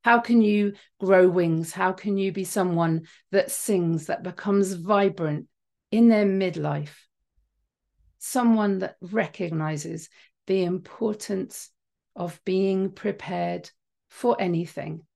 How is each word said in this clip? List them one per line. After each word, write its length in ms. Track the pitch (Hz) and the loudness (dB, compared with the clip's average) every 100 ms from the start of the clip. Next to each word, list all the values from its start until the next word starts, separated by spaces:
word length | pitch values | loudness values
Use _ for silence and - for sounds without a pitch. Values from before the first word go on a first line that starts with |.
How 140 | 240 233 | 4 2
can 240 | 233 233 | 6 4
you 320 | 214 208 202 202 _ _ | 6 4 0 -4 _ _
grow 300 | 190 190 180 | 4 6 6
wings? 440 | 180 170 165 165 | 4 2 0 -2
How 200 | 190 185 | -2 -4
can 260 | 185 214 196 | -2 -4 -2
you 140 | 196 | -2
be 120 | 196 | -4
someone 640 | 185 214 180 170 165 160 160 _ _ | -6 -2 0 0 0 -2 -4 _ _
that 180 | 190 - | 0 0
sings, 560 | - - 190 170 165 151 | -6 0 0 2 -2 -4
that 160 | - | -8
becomes 520 | 180 - 208 202 190 | -8 -6 0 2 2
vibrant 720 | 180 170 202 196 185 160 151 - _ _ _ _ | -2 0 2 2 0 -4 -4 -8 _ _ _ _
in 180 | 220 233 | 4 6
their 180 | 214 202 | 6 2
midlife? 720 | 190 185 165 151 147 147 - _ _ _ _ _ _ _ _ _ _ _ _ | 2 -2 -2 -4 -4 -6 -16 _ _ _ _ _ _ _ _ _ _ _ _
Someone 640 | - 254 240 220 208 190 | -6 0 2 4 2 0
that 160 | 185 - | -4 -10
recognizes 1080 | 180 214 175 - 175 160 156 151 160 165 - _ _ _ - | -6 -4 -4 -4 -4 -4 -4 -6 -8 -12 -16 _ _ _ -2
the 180 | 190 | 0
importance 1040 | 180 185 - - 220 208 - 190 - - - _ _ _ _ | 0 -4 -8 -6 -4 -4 -6 -6 -6 -12 -20 _ _ _ _
of 260 | 185 175 - | -10 -10 -8
being 460 | - 190 190 190 190 | -4 0 0 0 -2
prepared 800 | 190 208 196 - 175 175 175 - _ _ _ _ | -4 -8 -6 -8 -6 -4 -6 -12 _ _ _ _
for 260 | - 240 226 | -4 -2 0
anything. 600 | 185 170 170 - 147 160 _ | 0 -2 -4 -10 -12 -12 _